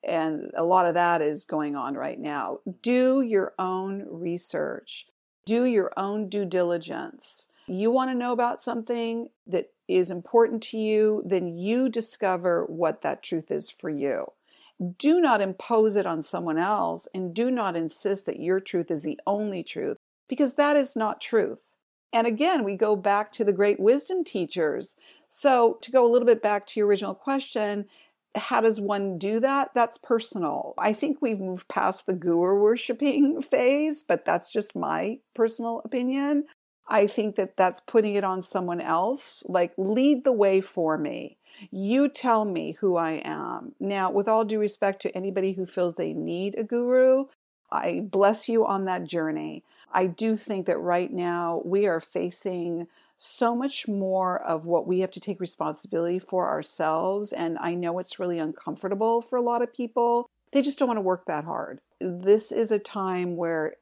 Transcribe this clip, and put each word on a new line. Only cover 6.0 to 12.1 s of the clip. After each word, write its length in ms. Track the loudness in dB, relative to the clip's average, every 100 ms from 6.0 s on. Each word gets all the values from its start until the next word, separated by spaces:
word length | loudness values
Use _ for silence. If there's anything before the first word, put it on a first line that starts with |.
| -4 -4 -4
due 160 | -4 -2
diligence. 1000 | 0 0 -2 -4 -10 -10 -14 -14 -14 -16 _ -8
You 240 | -2 2
want 200 | 2 0
to 60 | -2
know 140 | -2
about 300 | 0 0 -2
something 680 | -6 -4 -4 -2 -2 -4 -8 _ -4
that 240 | -4 -4 _ 0
is 240 | 2 2
important 500 | -2 0 4 4 0
to 140 | -6 -4
you, 460 | 0 4 2 2 0
then 320 | 0 -2 -4
you 320 | 0 2 2
discover 760 | 0 -6